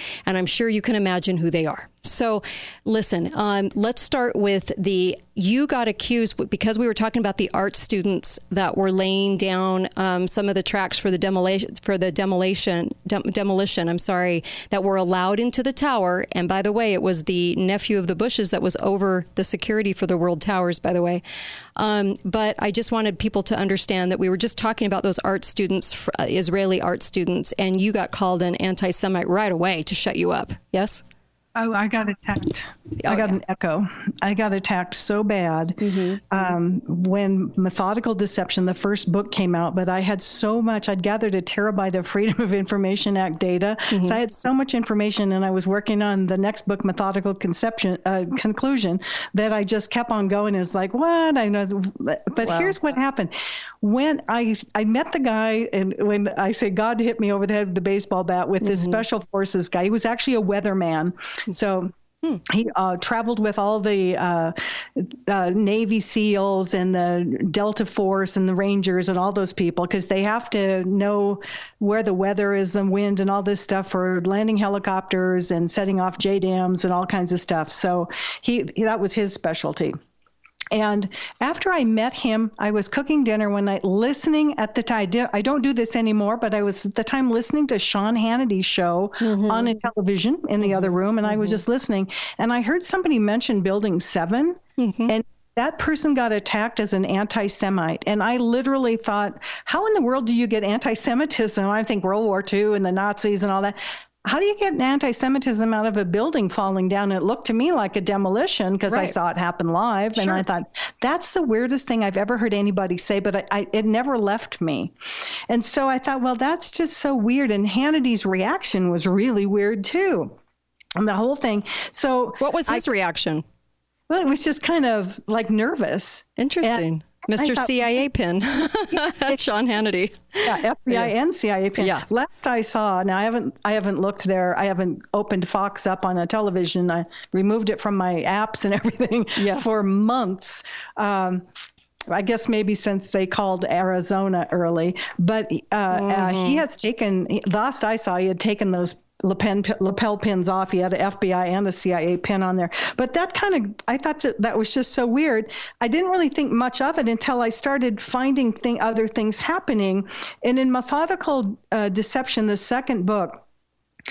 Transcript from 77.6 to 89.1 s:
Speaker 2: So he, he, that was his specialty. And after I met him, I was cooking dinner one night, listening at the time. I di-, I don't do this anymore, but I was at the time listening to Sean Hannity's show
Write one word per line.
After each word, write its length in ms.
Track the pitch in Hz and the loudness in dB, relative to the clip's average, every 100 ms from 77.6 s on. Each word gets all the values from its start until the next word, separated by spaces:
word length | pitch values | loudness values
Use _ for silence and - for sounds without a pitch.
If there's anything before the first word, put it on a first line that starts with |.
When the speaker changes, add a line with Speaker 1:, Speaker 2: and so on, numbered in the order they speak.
| 156 | -2
Speaker 2:
So 380 | - 190 180 170 - - - | -2 0 0 -2 -6 -10 -6
he, 300 | - 240 - | -2 -2 -2
he, 120 | - 220 | -2 0
that 160 | 226 | 0
was 100 | 190 | 0
his 220 | 226 202 | 0 -2
specialty. 600 | - 165 165 151 - 156 - - _ _ _ _ - - | -2 -4 -2 -4 -2 -4 -4 -12 _ _ _ _ -14 -2
And 360 | 214 214 208 196 - - - | 0 2 0 -2 -6 -14 -4
after 300 | 254 339 392 | -2 0 0
I 120 | 349 | 2
met 300 | 233 220 240 | 2 2 0
him, 360 | - 247 220 220 - | -2 0 0 0 -2
I 140 | 208 | 0
was 160 | 208 202 | 0 0
cooking 360 | - 277 302 | -2 0 2
dinner 260 | 226 214 208 | 4 2 2
one 160 | 202 202 | 2 0
night, 180 | 196 | 0
listening 720 | 190 196 247 285 320 302 302 - | 0 2 2 0 2 4 2 0
at 160 | 214 | -2
the 80 | 254 | -2
time. 200 | 226 226 | 0 0
I 40 | 196 | 0
di-, 220 | 233 240 | 0 0
I 100 | 208 | 0
don't 200 | 226 285 | 0 0
do 100 | 269 | 0
this 240 | 240 226 240 | 0 0 0
anymore, 400 | 226 214 202 233 | 2 2 2 0
but 180 | 226 214 | 0 0
I 80 | |
was 220 | 202 190 202 | 0 -2 -4
at 100 | 226 | -4
the 80 | |
time 260 | 220 269 254 | -2 0 2
listening 380 | 226 226 302 285 | 0 0 0 2
to 100 | 214 | 0
Sean 380 | - 202 208 233 | 0 0 2 2
Hannity's 500 | 226 240 262 190 185 | 2 2 2 0 0
show 460 | - 175 175 202 | 0 2 2 -2